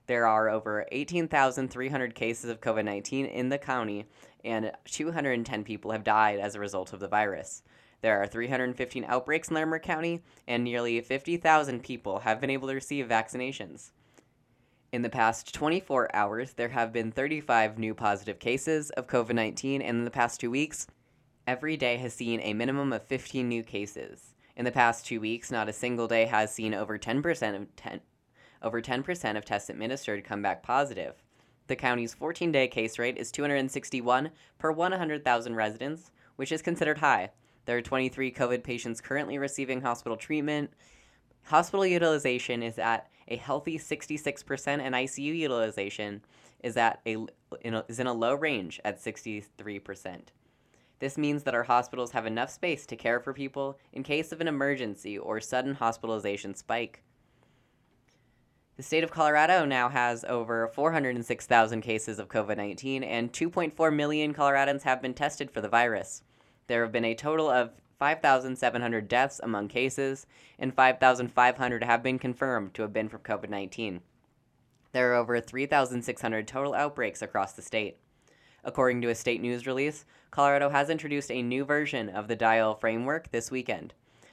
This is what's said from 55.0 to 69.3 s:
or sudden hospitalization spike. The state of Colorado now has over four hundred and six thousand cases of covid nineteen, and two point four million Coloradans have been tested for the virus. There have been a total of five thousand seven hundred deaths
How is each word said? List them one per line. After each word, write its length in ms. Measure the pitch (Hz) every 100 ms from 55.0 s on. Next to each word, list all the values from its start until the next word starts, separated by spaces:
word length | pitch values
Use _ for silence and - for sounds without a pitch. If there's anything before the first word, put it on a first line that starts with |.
| 104 101
or 200 | 92 110
sudden 360 | - 127 135 135
hospitalization 800 | 117 113 113 110 101 98 101 95
spike. 480 | - 117 117 - _ _ _ _ _ _ _ _ _ _ _ _ _ _ _ _ _ -
The 60 |
state 200 | - 156
of 80 | 160
Colorado 540 | 160 151 151 160 185 147
now 220 | 127 123
has 380 | 139 120 117 -
over 400 | 123 113 113 113
four 260 | 143 156
hundred 220 | 160 131 120
and 100 | 117
six 200 | 120 -
thousand 360 | 117 113 113
cases 360 | 117 110 117 104
of 100 | 95
covid 300 | 113 104 104
nineteen, 460 | 101 90 131 135
and 280 | 131 117 120
two 200 | - 165
point 240 | 180 160 -
four 160 | 160
million 420 | 151 147 151 151
Coloradans 480 | 147 143 139 139 139
have 180 | 139 131
been 140 | 131
tested 380 | 123 147 - 135
for 100 | 113
the 80 | 104
virus. 540 | 117 120 101 - - _ _ _ _ -
There 160 | 117
have 80 | 113
been 100 | 117
a 120 | 113 113
total 340 | 147 160 156
of 220 | 127 120 - _ -
five 220 | 143 160
thousand 340 | 143 131 131 127
seven 260 | 123 117
hundred 280 | 120 113 104
deaths 320 | 120 139